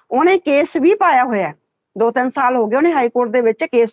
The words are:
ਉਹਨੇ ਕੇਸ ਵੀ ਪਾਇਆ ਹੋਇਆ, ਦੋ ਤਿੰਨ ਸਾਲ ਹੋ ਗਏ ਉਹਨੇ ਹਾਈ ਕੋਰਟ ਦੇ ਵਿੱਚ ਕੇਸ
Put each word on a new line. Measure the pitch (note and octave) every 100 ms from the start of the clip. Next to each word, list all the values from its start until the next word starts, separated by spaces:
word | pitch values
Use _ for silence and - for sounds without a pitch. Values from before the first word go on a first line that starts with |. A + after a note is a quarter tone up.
| -
ਉਹਨੇ | B3+ E4+ F#4+
ਕੇਸ | - C#4 D4+ D#4+
ਵੀ | D#4
ਪਾਇਆ | G#4 F4+ C4
ਹੋਇਆ, | B3 G#3 D#3+ - _ _ _ G3
ਦੋ | A3+
ਤਿੰਨ | B3+ B3+
ਸਾਲ | C#4 B3+ B3+
ਹੋ | G#3+
ਗਏ | B3+
ਉਹਨੇ | E4
ਹਾਈ | D4+ A#3+
ਕੋਰਟ | B3 A#3+
ਦੇ | B3
ਵਿੱਚ | A3+ A3
ਕੇਸ | E4 A#3+ A3+